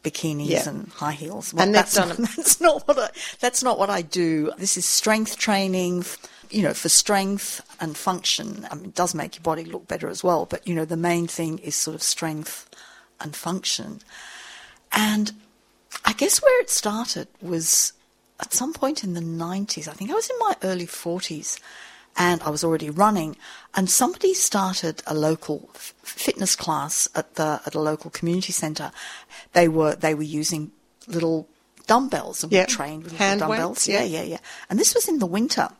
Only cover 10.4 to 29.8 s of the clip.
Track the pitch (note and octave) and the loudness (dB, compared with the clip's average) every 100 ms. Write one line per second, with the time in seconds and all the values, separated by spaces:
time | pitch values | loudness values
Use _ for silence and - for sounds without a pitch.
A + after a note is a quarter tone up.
10.4 | F3+ - - E3+ D#3+ E3 E3+ E3+ E3+ - | 0 -6 -4 -2 -2 -2 0 0 -2 -4
11.4 | E3 D#3+ E3 C#3+ - D#3+ - - E3 D#3 | -4 -4 -6 -4 -4 -2 -2 -2 -4 -6
12.4 | D#3 - - - - - _ _ D#3 D3 | -8 -12 -16 -20 -20 -20 _ _ -12 -8
13.4 | - F#3 - - - - - - - - | -6 -4 -2 -4 -6 -14 -18 -20 -18 -18
14.4 | - - - - _ G#3+ G#3+ G#3+ G#3 - | -18 -20 -20 -20 _ 2 2 2 0 -4
15.4 | _ _ _ _ _ - - A3 D4 - | _ _ _ _ _ -4 -4 0 2 6
16.4 | D5 B4+ - - G#3 G#3 A#3+ - - _ | 6 6 2 0 0 -2 -4 -6 -8 _
17.4 | F3 E3+ E3 - - - _ _ _ _ | -4 -2 2 2 2 -2 _ _ _ _
18.4 | - - B3+ E4 C4+ D4 G3 E3+ E3 E3 | -4 -2 -2 -2 -2 0 -4 -4 -4 -4
19.4 | E3+ F#3+ G#3 - D#3 C#3+ G3 F#4+ A4+ B4+ | -4 -4 -4 -6 -8 -10 -4 -2 -2 0
20.4 | A4+ - F#3+ F#3 E3+ - F3 E3+ - D#3 | 0 0 -2 -4 -6 -8 -4 -4 -4 -8
21.4 | - - - - - - - - F3 E3+ | -8 -10 -10 -20 -20 -20 -12 2 2 2
22.4 | D#3+ D3 E3+ D#3+ D#3 D3+ G#3 G#3 D#3 - | 0 -2 0 0 -2 4 4 4 -2 -8
23.4 | - - - - F#3 - B3+ F#4 F#4+ F#4+ | -16 -20 -6 -2 2 4 2 2 2 2
24.4 | - G#3 F#3+ F#3 E3 D#3 - D#3 D3+ D#3+ | 2 2 0 0 -4 -6 -4 0 2 2
25.4 | - D3 - - - - - - - - | -2 -8 -8 -18 -18 -16 -16 -4 -2 0
26.4 | F#3+ - - D3 C#3+ - - - - - | 0 0 0 -2 0 0 0 -2 -6 -2
27.4 | D#3 D3 - D#3 D3+ D#3 E3 - E3 F3+ | 0 0 -2 -2 0 -2 -6 -4 0 0
28.4 | F#3 F#3 D#3 D#3 D3 - - - - - | 0 -2 -4 -4 -8 -10 -14 -16 -18 -20
29.4 | - - E3+ D#3+ | 0 6 6 6